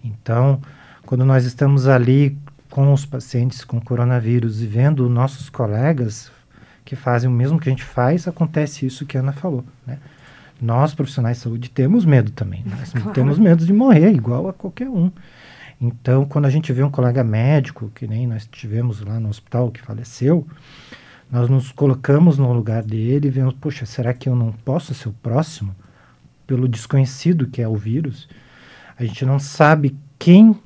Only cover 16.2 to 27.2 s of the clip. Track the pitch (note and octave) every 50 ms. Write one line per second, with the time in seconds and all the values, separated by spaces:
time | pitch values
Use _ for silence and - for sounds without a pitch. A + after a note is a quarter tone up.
16.2 | C#3 C#3 - D3+ C#3+ C3+ C3 D#3 D#3 - B2 B2 C#3 C#3+ C#3+ - B2+ B2 A#2+ C3+
17.2 | B2 A2+ G#2+ A2 A#2 C3+ D#3 D3 B2 A2 - - A2+ G#2+ A2 - A#2+ G#2+ A2 A2+
18.2 | B2 A#2+ A2+ G#2+ G#2+ A2 - - - G#2 G#2+ A#2 A#2+ B2 G#2 G2 G#2+ G2+ A2 A#2
19.2 | A2+ G#2+ G#2+ - _ _ - B2 B2 A#2 A#2+ A#2+ - - G#2+ G#2+ A#2+ - - -
20.2 | B2 C#3 E3 E3+ D3+ - - - - - - - - - - - - - - -
21.2 | _ _ B2+ A#2+ B2 A#2+ C3+ C3+ B2+ - - - C#3+ C#3 B2 C3 - - C#3 D3
22.2 | E3+ F3 D3 C#3 C3+ B2 A#2+ A#2+ G#2 A2+ A2 A2+ G#2 G#2+ G#2+ A2 A2 A#2+ C3+ D3
23.2 | C#3+ C#3+ B2+ C3+ C3 C3 B2+ - - D#3 D3 - A#2 G#2 - - A2+ A#2+ B2 B2
24.2 | - C3+ B2 B2 A#2 A2+ G#2 A2 - C3 C3+ F3 - - C3+ - - A2 G#2 -
25.2 | - - A#2 C#3 D#3+ - - - G#2 F#2+ F#2+ - - _ _ _ _ _ _ _
26.2 | _ _ _ _ _ - C3 B2 B2+ B2+ A#2 - - - - C3+ C3 B2+ - -